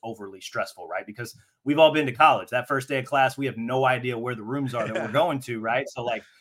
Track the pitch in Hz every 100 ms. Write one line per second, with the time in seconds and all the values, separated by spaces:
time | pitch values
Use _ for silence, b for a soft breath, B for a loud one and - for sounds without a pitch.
0 | 113 107 98 95 - 120 95 - 87 90
1 | - 107 120 - b b 135 147 156 147
2 | 143 113 156 117 92 123 123 139 127 139
3 | 127 139 131 131 135 117 117 131 131 127
4 | 123 117 120 117 107 139 135 117 107 110
5 | 127 127 170 139 127 113 110 123 139 -
6 | 120 113 - b